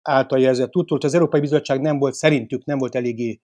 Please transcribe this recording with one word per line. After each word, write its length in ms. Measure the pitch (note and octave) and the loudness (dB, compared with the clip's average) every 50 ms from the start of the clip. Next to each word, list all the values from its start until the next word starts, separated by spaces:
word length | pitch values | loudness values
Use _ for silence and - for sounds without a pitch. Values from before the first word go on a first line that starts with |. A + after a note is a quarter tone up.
| - | -4
által 380 | D#3 C#3+ C3+ C3+ C3+ C#3 C3 | 0 0 0 2 2 2 2
jelzett 360 | C3 C3 C3 B2 C3 B2 - | 4 4 2 2 0 -2 -2
úttól, 220 | F3+ D#3+ - D#3 C#3 | -2 -2 0 -2 -2
hogy 80 | - | -2
az 80 | C#3+ C3+ | 0 2
Európai 260 | F3 E3+ - - D3 | 2 2 2 2 0
Bizottság 400 | D3 C#3+ D3 D3 C#3+ - C#3 C3+ | 0 2 0 0 0 0 -4 -2
nem 180 | C#3 D#3 D3+ C#3 | 0 -2 0 0
volt 160 | C#3 C3+ C3 | 0 -2 -2
szerintük, 500 | - - D#3 D3+ C3+ A2+ A2 C3+ B2 - | 0 2 2 2 2 -2 -4 -8 -8 -6
nem 140 | - C#3+ C3+ | -4 -4 -4
volt 160 | C3 A#2+ A#2+ | -4 -4 -4
eléggé 460 | B2+ B2 B2 A#2 A2+ A#2 A#2 A2 - | -4 -4 -4 -4 -4 -4 -6 -6 -8